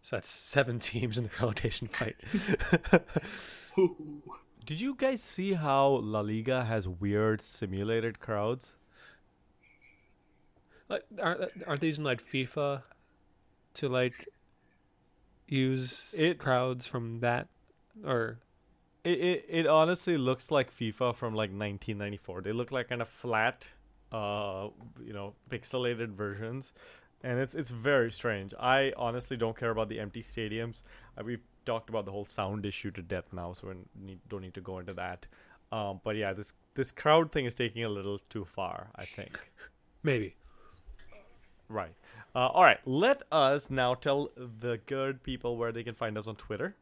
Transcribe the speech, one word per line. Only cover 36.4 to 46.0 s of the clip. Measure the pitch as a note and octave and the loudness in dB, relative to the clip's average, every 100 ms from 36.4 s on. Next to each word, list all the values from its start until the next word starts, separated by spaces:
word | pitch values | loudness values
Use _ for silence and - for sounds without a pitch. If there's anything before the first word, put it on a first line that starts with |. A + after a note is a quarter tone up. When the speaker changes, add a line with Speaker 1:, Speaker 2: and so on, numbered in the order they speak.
| G#2 - _ | -8 -12 _
Speaker 3:
this | - C3 | -4 -4
crowd | - D#3 D#3+ D#3+ | 0 6 6 6
thing | D#3 | 0
is | B2 | -2
taking | - A#2+ A2 | 0 -2 0
a | A#2 | -4
little | G2+ G2 G2+ _ | -4 -4 -6 _
too | A2+ F#2 | -8 -8
far, | - F#2 F2+ F#2 - | -6 -4 -6 -12 -14
I | |
think. | F#2+ - F#2+ - - _ - | -14 -12 -12 -12 -16 _ -20
Speaker 1:
<laughs> | _ _ _ | _ _ _
Maybe. | D3 B2+ G2 - - - - - - - - - - - - - _ | 0 2 0 -8 -20 -20 -20 -20 -20 -18 -18 -20 -20 -20 -20 -20 _
Speaker 3:
Right. | A2 E2+ - - - - | -6 -6 -10 -20 -20 -6
Uh, | - B2+ | 0 4
all | - | 10
right. | F3 A2 - | 10 10 4
Let | C3 A3 C#4 - | 4 4 4 4
us | D#3 C3+ C#3+ - | 6 6 6 0
now | C3+ B2 | 2 2
tell | B2 D3 C#3 D3 - | 2 2 2 0 -6
the | B2 A2 A#2+ A#2 - | -14 -8 -4 -4 -2
good | C3+ C3+ C3 | -2 -2 -4
people | - B2+ B2 A#2 | -6 -4 -2 -2
where | A#2 | -2
they | A2+ | -2
can | A#2 | -8
find | A2+ | -4